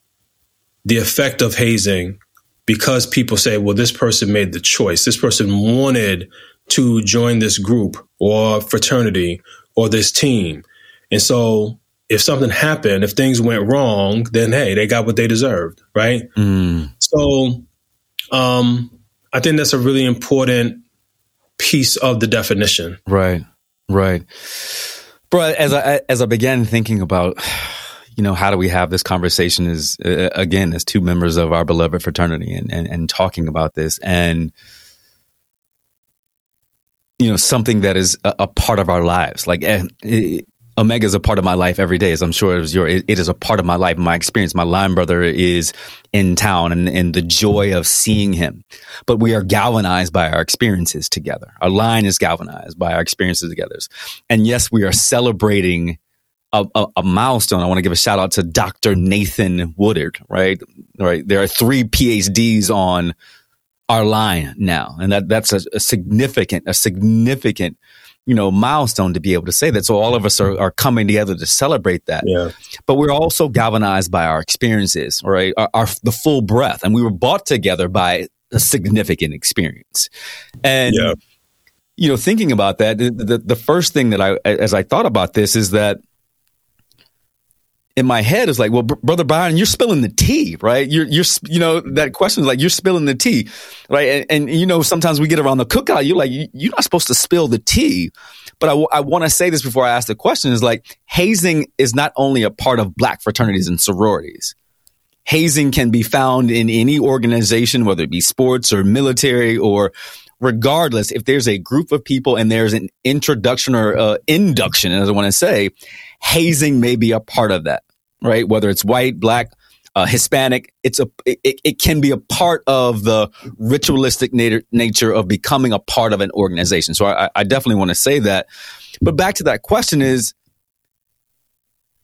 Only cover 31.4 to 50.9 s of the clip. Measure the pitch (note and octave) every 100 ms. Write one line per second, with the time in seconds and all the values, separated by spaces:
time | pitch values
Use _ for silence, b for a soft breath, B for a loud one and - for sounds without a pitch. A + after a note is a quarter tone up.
31.4 | E2 E2 E2+ E2+ E2 F2 E2+ D#2 F2 D#2+
32.4 | E2+ F2 - E2+ E2+ E2+ E2 - F#2 -
33.4 | D#2+ D#2 D#2+ - D#2+ - F#2+ F2 E2+ E2
34.4 | D#2+ b b b b b b b b _
35.4 | _ _ _ _ _ _ _ _ _ _
36.4 | _ _ _ _ _ _ _ _ A#2+ G2
37.4 | - B2 A2+ G#2+ G2 F#2+ F#2 - G#2 -
38.4 | G2 - - G#2 F2+ F2 E2+ F2 D#2 -
39.4 | - F2 D2+ G#2+ F2+ - A2 A2 F2+ E2
40.4 | - _ _ - A2 A#2 G#2+ F#2+ - G2+
41.4 | F#2 F#2 F2+ F2+ F#2 F2+ G2 E2 F2+ E2
42.4 | G2 F2+ D#2+ F2+ D#2+ F#2 - G2 F2 F2
43.4 | - G#2+ F2 F2 F#2 E2 E2+ E2+ - A2+
44.4 | F2+ F2+ E2+ F#2 G2 F2+ E2+ F2 F2 B1
45.4 | F2 F2 D#2+ B B B B G2+ F#2+ F2
46.4 | G#2+ F#2 E2+ E2+ F2+ F#2 F2+ F2+ E2+ E2+
47.4 | G#2+ G#2 G2+ F#2 D#2+ - - G#2+ G2+ E2+
48.4 | E2 - _ B B B - A#2 A2+ A2
49.4 | F#2 G#2+ A2+ A2+ F#2+ F2+ F2+ F2+ E2 E2
50.4 | E2 - A#2+ F#2 E2